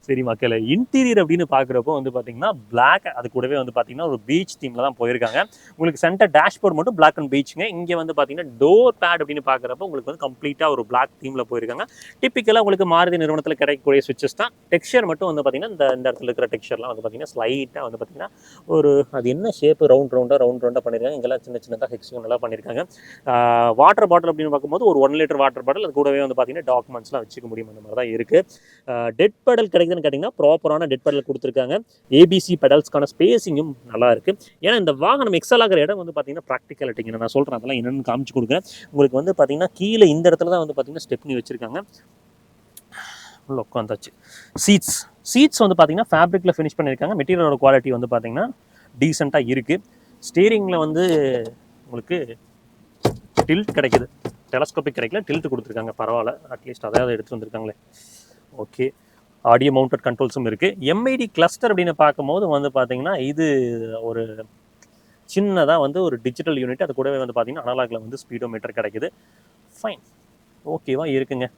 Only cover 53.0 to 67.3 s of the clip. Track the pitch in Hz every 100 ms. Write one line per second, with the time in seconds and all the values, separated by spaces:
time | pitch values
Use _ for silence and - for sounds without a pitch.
53 | - - - - - 165 214 - 135 127
54 | 123 _ - - _ 131 151 - 147 131
55 | 117 190 196 156 156 127 113 113 113 107
56 | 110 120 110 123 - 123 127 123 113 117
57 | 127 113 107 117 107 110 110 - _ _
58 | - - _ _ _ 135 107 - 131 -
59 | _ _ _ _ - 120 139 131 131 131
60 | - 120 131 139 117 107 180 196 135 185
61 | 247 262 226 - 165 - 233 190 175 156
62 | 151 143 139 175 202 147 143 131 123 127
63 | 151 185 131 147 160 139 123 117 113 113
64 | 113 113 113 110 110 _ _ _ _ _
65 | _ _ _ - 202 190 147 165 139 151
66 | 180 123 123 123 170 143 127 127 170 135
67 | 135 135 127